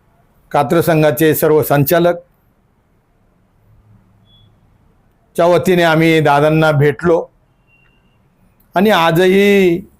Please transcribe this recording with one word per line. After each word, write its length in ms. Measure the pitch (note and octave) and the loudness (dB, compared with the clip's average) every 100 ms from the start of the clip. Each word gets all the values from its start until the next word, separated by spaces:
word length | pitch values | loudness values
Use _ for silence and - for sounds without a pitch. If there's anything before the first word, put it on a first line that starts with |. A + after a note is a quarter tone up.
| _ _ _ _ _ | _ _ _ _ _
कात्र 300 | D3 C3+ E3+ | -4 -2 -2
संघाचे 540 | D#3 D#3+ D3+ C#3+ D#3+ D3 | 0 0 -2 0 -2 0
सर्व 280 | D#3+ D3+ | 0 0
संचालक 500 | - C#3+ C#3+ E3+ F3 F3 - _ _ _ _ _ _ _ _ _ _ _ _ _ _ _ _ _ _ _ _ _ _ _ _ _ _ _ _ _ _ - | 0 -2 0 0 0 -4 -12 _ _ _ _ _ _ _ _ _ _ _ _ _ _ _ _ _ _ _ _ _ _ _ _ _ _ _ _ _ _ -2
च्या 100 | E3+ | 0
वतीने 380 | F3 E3+ F3 | 0 0 0
आम्ही 360 | E3+ D#3+ E3 D#3+ | 0 2 2 2
दादांना 520 | D3 C#3+ D3+ D#3 D#3 | 2 0 0 0 0
भेटलो 560 | D3 D3 - F3 E3+ F3 _ _ _ _ _ _ _ _ _ _ _ _ _ _ F3 | 0 -2 -2 -2 -2 -4 _ _ _ _ _ _ _ _ _ _ _ _ _ _ -2
आणि 140 | G#3 | 0
आजही 920 | G3 E3+ D#3+ F#3 F#3+ G3+ G3+ F#3 E3+ - | 0 0 0 0 2 2 2 0 -2 -8